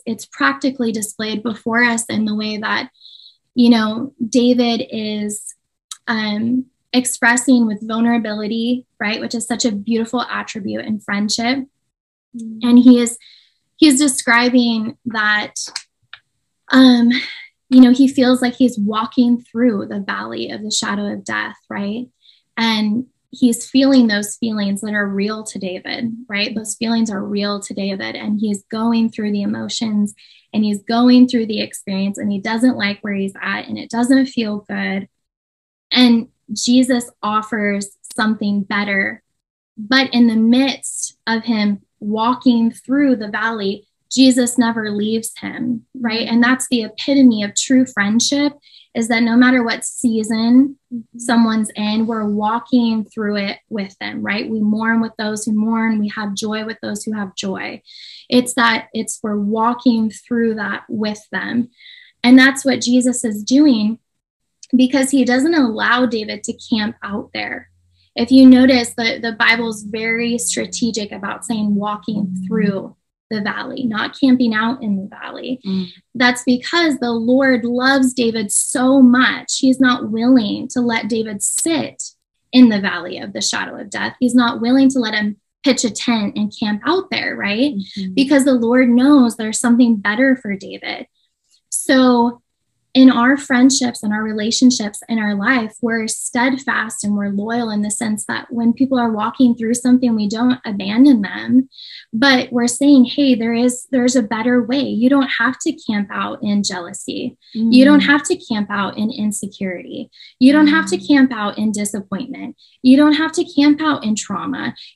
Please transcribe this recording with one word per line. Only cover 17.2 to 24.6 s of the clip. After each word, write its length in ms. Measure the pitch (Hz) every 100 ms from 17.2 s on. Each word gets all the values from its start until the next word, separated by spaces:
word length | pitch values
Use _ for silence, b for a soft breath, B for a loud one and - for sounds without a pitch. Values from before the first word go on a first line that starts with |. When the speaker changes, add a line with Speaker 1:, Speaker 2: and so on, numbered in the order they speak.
| B B B _ -
Speaker 1:
you 100 | 254
know, 120 | 247
he 180 | 254 269
feels 320 | 277 247 254
like 140 | 247 247
he's 220 | 247 240
walking 600 | 202 214 233 - 240 240
through 460 | - 226 247 202 214
the 160 | 208
valley 500 | 196 196 220 226 226
of 100 | 208
the 80 | 214
shadow 440 | - 214 202 202
of 100 | 208
death, 320 | 196 214 214 208 -
right? 400 | 214 202 117 123 _ b b _ -
And 480 | 226 220 214 226 - _ _
he's 400 | - 247 233 -
feeling 380 | 262 269 269 226
those 280 | 208 208 -
feelings 460 | 226 214